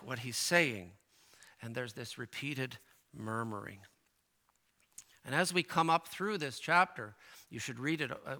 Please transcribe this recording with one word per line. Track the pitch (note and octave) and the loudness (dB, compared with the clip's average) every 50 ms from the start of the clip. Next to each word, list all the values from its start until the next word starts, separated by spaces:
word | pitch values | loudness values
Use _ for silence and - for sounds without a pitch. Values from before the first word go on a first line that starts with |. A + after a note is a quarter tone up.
| - | -8
what | A#2 B2+ A#2+ | -6 -6 -6
he's | B2 B2+ A#2 - | -4 -4 -2 -2
saying, | - - F3 F3 E3 C3+ A2+ G2 F2+ F2 F#2+ - _ _ _ _ _ - - - - - - - | 2 4 6 6 6 4 2 -2 -6 -10 -14 -20 _ _ _ _ _ -20 -20 -20 -20 -20 -18 -12
and | A#2 A#2 A#2 | -12 -8 -6
there's | B2+ B2 A2+ - | -6 -6 -6 -6
this | B2 A#2+ - - - | -10 -10 -10 -10 -10
repeated | A#2+ - - - C#3 C#3+ D3 C3+ C3 B2+ A#2+ - - _ - _ _ _ - | -10 -10 -8 -8 -6 -4 -4 -4 -4 -4 -6 -10 -18 _ -20 _ _ _ -14
murmuring. | - A2 A2 A2 A2+ A#2 A2+ G#2+ G2+ G2+ - G2+ G2 G2+ - _ _ _ _ _ _ _ _ _ _ _ _ _ _ _ _ _ _ _ _ _ - - - _ _ - | -8 -6 -4 -2 -2 -2 -2 -4 -6 -6 -8 -12 -14 -16 -20 _ _ _ _ _ _ _ _ _ _ _ _ _ _ _ _ _ _ _ _ _ -20 -20 -20 _ _ -6
And | B2 C3+ | 0 2
as | D#3+ F#3 F3+ F3+ | 2 4 4 4
we | F3+ D#3+ | 2 0
come | - - D#3+ D#3+ F3 | 4 4 4 6 6
up | E3 E3 - - | 6 4 4 0
through | - - F#3 G#3+ G#3+ F3 | -6 -4 -2 -2 -2 -2
this | D3+ C3+ A2+ - | -4 -4 -6 -4
chapter, | - D#3 E3 F3 F#3 F#3 - - A2 G#2 G#2 - - - - - - - | 0 4 6 6 6 6 2 -4 -10 -10 -12 -16 -20 -20 -20 -20 -16 -12
you | - A#2 | -8 -6
should | - - A#2+ A#2 | -6 -6 -6 -4
read | B2+ D3 E3 D3+ | -2 -2 0 0
it, | D3 A#2+ | -2 -2
uh, | - - - C#3 C3+ | -4 -6 -6 -8 -10